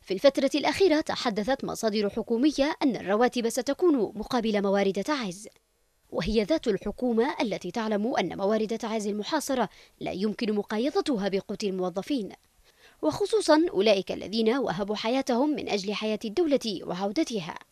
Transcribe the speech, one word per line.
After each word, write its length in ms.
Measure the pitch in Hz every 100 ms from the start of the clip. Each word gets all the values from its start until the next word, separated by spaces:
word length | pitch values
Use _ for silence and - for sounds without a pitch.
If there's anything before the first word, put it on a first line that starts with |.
في 120 | -
الفترة 360 | 190 285 294 269
الأخيرة 460 | 294 - - 392 302
تحدثت 640 | - - 254 202 208 269
مصادر 460 | 247 165 226 214 202
حكومية 680 | 226 202 233 294 277 277 349
أن 140 | 302 185
الرواتب 520 | 175 214 240 240 226
ستكون 640 | 254 240 277 359 277 190
مقابل 480 | - 214 247 226 208
موارد 420 | 196 196 196 196
تعز، 440 | 196 294 214 185 220 _ _ _ _ _ _
وهي 320 | - 165 220
ذات 240 | 208 311 254
الحكومة 680 | 240 214 - 247 226 262 311
التي 300 | 254 180 180
تعلم 440 | 233 220 208 220 262
أن 200 | 185 170
موارد 420 | 196 220 214 226
تعز 280 | 226 220 202
المحاصرة 600 | 208 202 311 - 254 208 - - _
لا 120 | -
يمكن 400 | 180 208 185 214
مقايضتها 760 | 208 196 214 269 392 311 226 202
بقوت 360 | 190 - 202
الموظفين، 680 | 208 185 180 180 - 285 185 - _ _ _ _ - _
وخصوصا 640 | 311 - 403 440 339 302 349
أولئك 420 | - 214 196 -
الذين 440 | - - 226 220 269
وهبوا 400 | 233 165 202 208
حياتهم 540 | 226 262 269 233 302
من 180 | 262 -
أجل 260 | 202 190
حياة 240 | 196 214 214
الدولة 560 | 226 214 330 277 226 185
وعودتها. 720 | - 175 202 214 320 226 160 - -